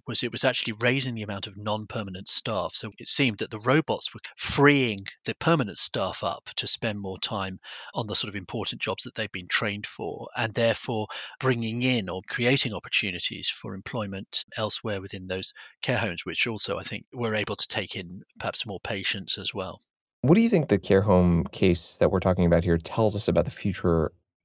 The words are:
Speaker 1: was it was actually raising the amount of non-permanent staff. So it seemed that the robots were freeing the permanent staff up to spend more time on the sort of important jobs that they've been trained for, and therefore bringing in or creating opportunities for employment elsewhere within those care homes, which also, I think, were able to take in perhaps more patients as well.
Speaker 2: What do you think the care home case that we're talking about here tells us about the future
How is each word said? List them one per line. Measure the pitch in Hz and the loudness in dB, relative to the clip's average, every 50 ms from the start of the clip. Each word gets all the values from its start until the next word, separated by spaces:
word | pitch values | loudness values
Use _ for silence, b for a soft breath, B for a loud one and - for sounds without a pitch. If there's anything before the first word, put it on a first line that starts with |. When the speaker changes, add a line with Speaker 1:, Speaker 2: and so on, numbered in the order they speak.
| - - | -8 -6
Speaker 1:
was | 120 - - | -4 -2 -2
it | 120 | -2
was | - 113 - | -2 0 2
actually | 135 123 - - 120 110 104 | 2 2 0 -2 -4 -2 0
raising | 120 120 127 139 127 131 120 | 2 2 2 2 0 -2 -4
the | 110 | -6
amount | 107 101 101 98 - | -6 -6 -6 -6 -8
of | 107 98 101 | -10 -10 -6
non-permanent | 104 104 104 107 107 104 - 120 104 101 92 92 98 - | -4 -2 -2 -2 -4 -6 -6 -6 -6 -6 -8 -8 -6 -4
staff. | - - - 120 110 95 87 82 - | -4 -2 -2 0 0 0 0 -2 -2
So | - - 110 101 - | -4 -6 -6 -10 -8
it | - - | -4 -2
seemed | - - 143 123 107 - | 2 2 2 2 2 0
that | 113 - | -4 -6
the | 120 107 | -6 -2
robots | 107 127 135 160 156 - 110 92 - - - | 2 4 4 4 4 2 0 -2 -4 -6 -8
were | - - - - | -10 -16 -16 -10
freeing | - - - - - 139 143 143 139 127 117 104 98 101 - - _ - | -6 -4 -2 4 6 8 8 8 8 4 2 0 -4 -8 -12 -14 _ -8
the | - 113 | -8 -6
permanent | - - 156 170 156 127 101 87 - | -2 2 2 4 4 2 0 -2 -4
staff | - - - 127 98 92 87 - - | -4 -2 -2 -2 -2 -2 -2 -2 -2
up | 98 95 - - - - | -4 -4 -4 -8 -10 -8
to | - - | -6 -4
spend | 110 - - - 117 104 104 | -4 -4 -2 -2 -2 -2 -2
more | 98 95 95 90 | -4 -6 -6 -6
time | - - 117 101 95 95 95 95 B B B B B B B | -6 -4 -4 -4 -4 -4 -6 -10 B B B B B B B
on | 196 117 104 | -4 -4 -2
the | 98 | -2
sort | - - 107 | -4 -4 -4
of | 98 | -6
important | 104 92 - - 120 98 - - - | -8 -8 -6 -6 -4 -4 -4 -6 -4
jobs | - 113 101 - - | -4 -4 -4 -4 -6
that | 127 - | -6 -6
they've | - 110 104 | -6 -6 -6
been | - 98 92 87 | -6 -10 -6 -2
trained | - - 117 107 101 104 107 | -2 0 0 0 -2 -4 -8
for, | - - - - 85 87 - - - - | -10 -10 -8 -6 -6 -6 -8 -10 -8 -4
and | - 117 110 104 | -2 -2 -2 0
therefore | 120 117 117 107 - - - 120 110 107 - B B B B B B | 2 4 4 2 2 -2 -4 -2 -2 -2 -4 B B B B B B
bringing | - 131 127 117 117 113 110 120 123 | 0 2 2 2 0 -2 -2 0 2
in | 131 127 120 98 92 | 2 2 2 0 -2
or | 87 92 - - | -4 -6 -6 -6
creating | - - 120 120 135 139 - 120 104 | -4 0 2 4 4 4 2 0 -2
opportunities | 87 - - - - - 101 90 87 - - - 90 - - | -6 -6 -2 -2 0 0 -2 -4 -4 -4 -6 -4 -4 -4 -4
for | - - - 110 98 | -4 -4 -8 -10 -10
employment | 95 - - - 123 107 101 95 95 107 - - - - _ - - | -10 -8 -6 -4 -4 -4 -4 -6 -8 -8 -6 -6 -6 -6 _ -6 -2
elsewhere | 110 104 - - - 113 104 98 | -2 -2 -2 -2 -2 -2 -4 -4
within | 95 98 - 98 92 92 | -4 -8 -10 -10 -6 -4
those | 92 95 95 - - B B B B B - | -4 -4 -4 -6 -10 B B B B B -2
care | - 127 - | 0 0 2
homes, | - 104 - - - | 0 -2 -4 -4 -6
which | 185 160 - - 123 | -6 -2 -2 -2 -2
also, | 113 101 - - 90 - | -2 -2 -2 -2 -2 -4
I | 87 | -6
think, | - 113 101 - _ - | -6 -8 -10 -10 _ -6
were | 131 120 113 107 | -4 -2 0 0
able | 107 104 - 104 - | 0 -2 -2 -4 -4
to | - - | -4 -4
take | - 117 98 - - | -4 -4 -4 -6 -6
in | 110 92 87 90 101 - _ _ - | -8 -10 -10 -12 -14 -16 _ _ -8
perhaps | - 110 - - - | -6 -4 -4 -4 -6
more | - 101 90 | -6 -8 -8
patients | - - 113 98 92 - - 101 92 - - - | -6 -6 -4 -4 -2 -4 -4 -4 -4 -6 -6 -6
as | 95 - - | -6 -6 -6
well. | 104 92 92 87 - _ _ _ _ _ _ _ _ - | -6 -6 -6 -8 -12 _ _ _ _ _ _ _ _ 6
Speaker 2:
What | 127 170 | 6 8
do | 220 | 8
you | 226 233 | 6 6
think | 233 175 147 - | 4 4 4 4
the | 104 95 | 2 2
care | - - 101 95 | 4 4 4 6
home | 95 104 95 90 90 87 85 82 76 | 6 6 6 6 8 6 6 4 2
case | - - - - 92 87 85 - - - | 0 0 2 4 4 4 4 2 -2 0
that | - - 82 | 2 2 2
we're | - 92 | 4 2
talking | - 95 90 87 90 | 2 2 4 4 4
about | 85 85 85 85 | 6 6 4 4
here | 87 85 82 | 4 2 2
tells | 80 - - - 113 107 95 | 0 -2 0 2 2 2 2
us | 101 - - | 2 0 2
about | 90 87 85 | 4 2 2
the | - | 2
future | - - - 101 92 - - 90 85 82 78 - - _ _ _ _ _ _ | -2 -4 -4 -4 -2 0 2 4 4 4 4 0 -2 _ _ _ _ _ _